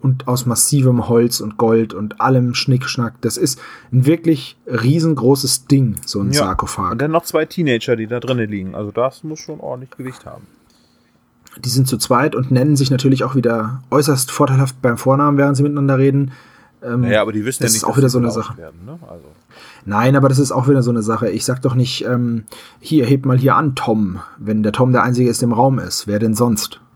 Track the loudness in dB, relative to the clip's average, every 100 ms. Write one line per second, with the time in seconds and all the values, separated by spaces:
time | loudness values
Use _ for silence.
0 | 0 0 -2 -2 0 0 0 2 4 2
1 | 2 2 2 -2 -8 -2 2 2 0 -4
2 | -8 -2 2 2 2 -2 0 0 -2 -6
3 | -6 -4 -6 -2 -4 -6 -14 -20 -2 0
4 | 2 2 0 -2 -4 _ -8 -2 2 2
5 | 2 2 2 2 0 -4 0 2 2 -2
6 | -6 -4 -2 0 0 -4 -6 -6 -4 -2
7 | 0 -2 0 -2 -2 -2 0 0 0 -4
8 | -2 -6 -2 -2 -2 -4 -8 -8 -6 -4
9 | -4 -4 -14 -14 -14 -14 -12 -12 -14 -14
10 | -16 -14 -20 -20 -20 _ _ _ _ _
11 | _ _ _ _ -20 -12 -2 0 2 0
12 | 0 2 2 -2 0 2 2 2 2 2
13 | 2 2 0 0 0 -2 -4 -8 0 0
14 | 2 0 -2 0 2 2 0 0 -2 0
15 | 0 2 2 2 2 2 0 0 0 2
16 | 2 2 -2 -8 -20 -20 _ _ -6 -2
17 | 2 2 0 -2 -4 -4 -2 -2 0 2
18 | 2 2 -2 -4 -8 -12 -16 -20 -20 -20
19 | -20 -20 -20 _ _ -20 -20 -16 -4 2
20 | 4 6 4 4 2 2 2 2 2 0
21 | -2 -2 -2 -2 -4 -2 0 0 0 -2
22 | -2 -2 -2 -4 -8 -20 -20 _ 0 2
23 | 4 2 2 2 4 2 0 -2 -2 0
24 | 0 -4 -12 -12 -4 0 0 2 2 2
25 | 2 2 0 2 0 2 2 2 -4 -8
26 | -4 0 0 0 0 0 -4 -14 _